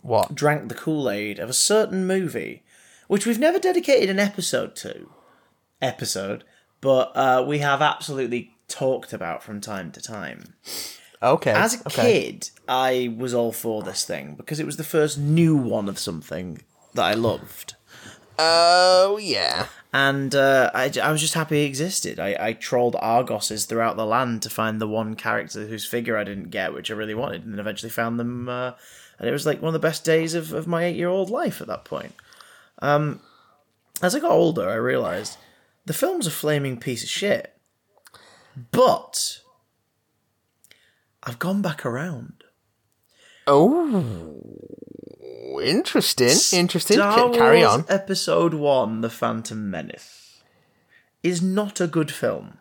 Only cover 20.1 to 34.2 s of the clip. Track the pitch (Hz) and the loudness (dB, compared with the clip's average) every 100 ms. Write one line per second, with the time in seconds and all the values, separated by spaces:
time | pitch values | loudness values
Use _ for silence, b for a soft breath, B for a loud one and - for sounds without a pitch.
20.1 | 139 135 139 135 135 123 113 131 131 139 | 2 0 2 4 4 4 0 -2 0 0
21.1 | 156 156 170 156 151 147 131 170 190 - | 0 0 -2 0 0 0 -2 -4 -4 -6
22.1 | - 95 90 110 113 - 123 120 - 110 | -6 -4 -4 -4 -6 -2 0 2 0 2
23.1 | 117 127 107 - 110 - 113 113 101 110 | 2 0 -4 -4 -4 -4 0 0 -2 0
24.1 | 117 127 113 107 - 110 107 107 107 110 | 0 0 -4 -6 -4 -2 -2 -2 -2 -4
25.1 | 107 113 110 - - 107 110 - 120 120 | -6 -4 -4 -4 -12 -10 -10 -6 -6 -2
26.1 | 110 101 98 85 98 92 71 - 107 107 | -4 -4 -8 -8 -6 -6 -6 -8 -8 -6
27.1 | 107 139 82 80 104 104 101 113 - 117 | -6 -6 -8 -10 -8 -8 -8 -8 -4 -2
28.1 | 117 120 123 123 123 127 120 b b b | -2 -4 -6 -8 -6 -8 -10 b b b
29.1 | b 113 139 156 143 160 160 160 156 160 | b -4 -2 -2 -2 -2 0 -2 -2 0
30.1 | 160 165 165 160 - 165 170 175 170 175 | 0 0 -4 -6 -8 -4 -2 -2 -2 -2
31.1 | 185 190 247 339 - - 107 - - - | -2 -2 -2 -4 -6 -10 -10 -8 -10 -10
32.1 | - b b b b b - 135 147 151 | -18 b b b b b -6 0 2 0
33.1 | - b b b b _ _ _ - 180 | -6 b b b b _ _ _ -4 -2
34.1 | 254 | 0